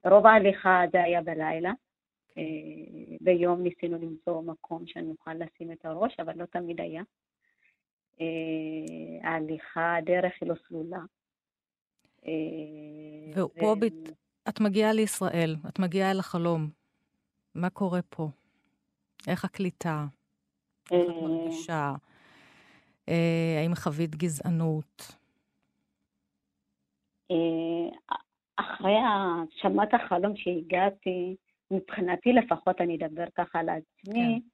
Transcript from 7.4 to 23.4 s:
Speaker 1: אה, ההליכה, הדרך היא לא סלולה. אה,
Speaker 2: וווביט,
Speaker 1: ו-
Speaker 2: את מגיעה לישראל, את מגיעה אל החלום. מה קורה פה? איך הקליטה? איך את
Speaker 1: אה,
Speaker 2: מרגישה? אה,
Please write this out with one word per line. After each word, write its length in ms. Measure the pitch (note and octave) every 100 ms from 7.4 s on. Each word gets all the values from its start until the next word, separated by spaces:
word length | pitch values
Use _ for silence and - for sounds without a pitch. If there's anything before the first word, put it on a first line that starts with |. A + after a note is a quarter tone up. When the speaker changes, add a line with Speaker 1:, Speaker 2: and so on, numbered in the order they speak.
| _ _ _ _ _ _ _ _
Speaker 1:
אה, 60 | E3 E3 D#3+ D#3+ D#3 D#3 D#3 D#3+ D#3+ E3 E3
ההליכה, 680 | E3 D#3 D#3 - - E3 E3+
הדרך 360 | E3 F3+ F3+ -
היא 80 | E3+
לא 60 | E3 _
סלולה. 320 | E3+ E3 F3+ E3+ _ _ _ _ _ _ _ _ _ _ _ -
אה, 1160 | D#3+ D#3 D#3+ D3+ D#3 D3+ D3+ D3+ D3+ D#3 D#3 F3+ E3
Speaker 2:
וווביט, 460 | G#3+ G#3+ A3 E3 -
Speaker 1:
ו- 400 | - _ _ -
Speaker 2:
את 120 | -
מגיעה 320 | G#3+ G3+ G#3+
לישראל, 640 | A3 G#3+ - F#3 E3+ D#3+ D#3+ -
את 100 | -
מגיעה 320 | F#3 F3+ F#3+
אל 80 | F#3+
החלום. 500 | F#3 F3+ E3+ E3 D#3 - _ _ _ _ _ _ _
מה 160 | - F3+
קורה 320 | - G3 F3+
פה? 260 | - - D#3 - _ _ _ _ _ _ _ _ -
איך 160 | F3
הקליטה? 600 | F#3+ - F#3 - F3 D#3 D3 - _ _ _ _ _ _ -
איך 80 | F3+ F3
את 40 | E3+
Speaker 1:
אה, 40 | D#3+
Speaker 2:
מרגישה? 640 | E3 E3 E3 E3 E3 C#3+ C#3+ _ _ _ - - - - - _ _ -
אה, 60 | E3+ E3+ E3